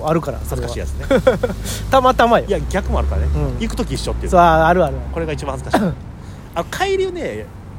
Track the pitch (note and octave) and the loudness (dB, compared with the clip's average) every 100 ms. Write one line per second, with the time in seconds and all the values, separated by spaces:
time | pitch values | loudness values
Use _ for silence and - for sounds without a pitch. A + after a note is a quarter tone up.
0 | D3+ D#3+ D3+ A#2 - B2+ A#2+ - F#2 - | 0 0 -2 -6 -6 -6 -4 -6 -6 -6
1 | - C4 C4 G#3 A#3+ F#3 - - - C4 | 0 2 4 2 0 -4 -6 -6 2 4
2 | B3+ B3+ A#3+ G#3 - F#3+ - F#3+ G#3 - | 6 4 6 4 2 -2 0 -2 0 0
3 | - E3+ D3 D2 D3 B2+ A3+ - G#3 E3+ | 0 0 0 0 -2 -2 -4 -2 -4 -4
4 | - - F3 F3+ E3+ D#3+ D#3+ F3+ D3+ C3 | -4 -4 2 6 8 6 6 4 2 -2
5 | - E3 D#3+ C#3+ C#3+ C3 C3+ - G3 B2+ | -6 -6 -4 -4 -6 -6 -2 0 0 -4
6 | - - - - - - - - F#4+ F#4+ | -10 -16 -16 -16 -10 -8 -6 -4 -2 0
7 | F#4+ F4 A3 G#2+ G#2 - - | -2 -4 -6 -6 -10 -14 -16